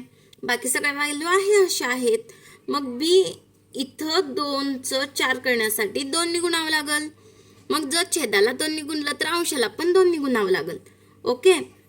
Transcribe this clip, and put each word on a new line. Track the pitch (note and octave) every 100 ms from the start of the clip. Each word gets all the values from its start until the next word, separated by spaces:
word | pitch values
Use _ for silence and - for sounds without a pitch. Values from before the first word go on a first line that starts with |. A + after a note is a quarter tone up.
| B3 _ _ -
बाकी | - - B3
सगळ्या | D4 D4
व्हॅल्यू | C#4+ D4 D4 E4+
आहे | F#4 G4 G#4
अशा | F4+ - B3+
आहेत. | B3+ A#3+ A3 - - - - -
मग | C#4 C4+ A#3+
बी | D#4+ F#4 F#4 - _ _ _
इथं | - - - D#4 E4 C#4+
दोनचं | B3+ C#4+ C#4 C#4 B3+ - C4 C#4 -
चार | C4+ B3+
करण्यासाठी | C4 A#3 G#3+ G#3+ G3+ C4+
दोन | C#4 E4 E4+
ने | E4+
गुणावं | E4+ E4 D#4+
लागल. | D#4 D4 D4+ D4+ - - - - - -
मग | C#4+ C#4+
जर | E4 F#4
छेदाला | E4+ A#3+ G3 A3
दोन | B3+ D#4
ने | D#4
गुणलं | D4 D4+ D4 C#4+
तर | D#4
अंशाला | E4+ E4 C#4+ G#3+
पण | - E4+
दोन | F#4 F4+
ने | E4
गुणावं | C#4 A#3 F#3+
लागल, | F3+ D#3+ - - _ _ _
ओके? | - B3 F#4 E4 B3 -